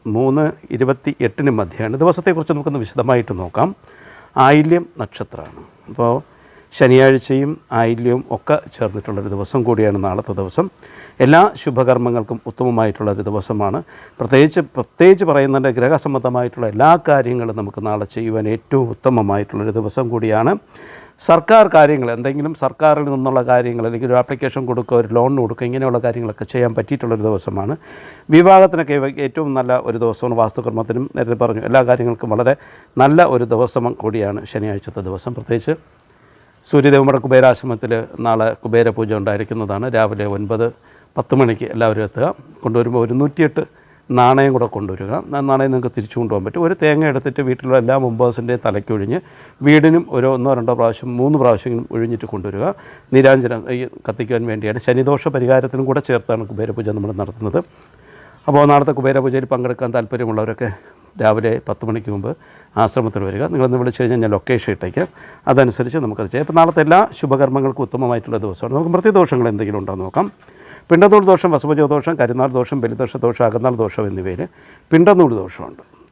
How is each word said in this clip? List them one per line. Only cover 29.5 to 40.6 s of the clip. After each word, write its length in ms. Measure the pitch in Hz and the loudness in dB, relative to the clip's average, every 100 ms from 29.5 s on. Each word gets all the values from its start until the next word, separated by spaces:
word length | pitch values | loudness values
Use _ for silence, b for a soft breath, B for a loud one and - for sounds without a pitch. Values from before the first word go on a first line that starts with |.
നല്ല 240 | 135 123 127 | -2 0 0
ഒരു 200 | 123 113 | 0 -2
ദിവസമാണ്. 360 | 117 104 123 | -2 -2 -2
വാസ്തുകർമ്മത്തിനും 760 | 117 110 - 113 110 110 117 135 - | 0 0 -2 -6 -4 -4 -4 -6 -4
നേരത്തെ 180 | 117 | -2
പറഞ്ഞു, 260 | 117 120 110 | 0 -2 -2
എല്ലാ 220 | 110 131 | 0 2
കാര്യങ്ങൾക്കും 480 | 123 123 120 113 120 | 4 2 0 -4 -4
വളരെ 260 | 110 120 143 b b b - | 0 0 0 b b b 2
നല്ല 260 | 139 156 | 4 6
ഒരു 200 | 170 127 | 4 2
ദിവസം 480 | 117 113 120 131 120 | 0 0 0 -2 -4
കൂടിയാണ് 520 | 117 104 110 101 104 | -4 -6 -4 -4 -6
ശനിയാഴ്ചത്തെ 560 | 104 107 107 101 - 104 | -8 -8 -6 -6 -10 -10
ദിവസം. 340 | 92 92 - | -8 -8 -10
പ്രത്യേകിച്ച് 400 | - - 117 117 160 _ _ b b b b b b - | -10 -4 -4 -4 -6 _ _ b b b b b b -2
സൂര്യദേവമഠ 460 | 147 139 139 135 135 | 2 4 4 4 2
കുബേരാശ്രമത്തിൽ 800 | 127 131 127 120 131 113 117 113 113 - | 4 6 6 4 -2 -6 -4 -4 -4 -6
നാളെ 320 | 117 113 110 110 | -2 0 0 -2
കുബേര 240 | 117 117 117 | 0 2 2
പൂജ 240 | 107 110 | 0 -4
ഉണ്ടായിരിക്കുന്നതാണ്. 800 | 107 101 101 104 113 104 101 127 | -4 -2 -4 -4 -6 -6 -6 -2
രാവിലെ 300 | 117 110 104 | 0 0 -2
ഒൻപത് 480 | 104 101 101 110 | -6 -6 -4 -2